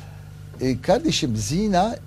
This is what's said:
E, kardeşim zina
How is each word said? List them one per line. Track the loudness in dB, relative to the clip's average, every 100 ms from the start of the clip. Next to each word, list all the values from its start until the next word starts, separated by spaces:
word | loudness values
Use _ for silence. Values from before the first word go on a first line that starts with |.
| -16 -16 -16 -16 -16 -4
E, | -2 -2
kardeşim | 4 4 4 0 0 -2
zina | 0 0 2 4 2 0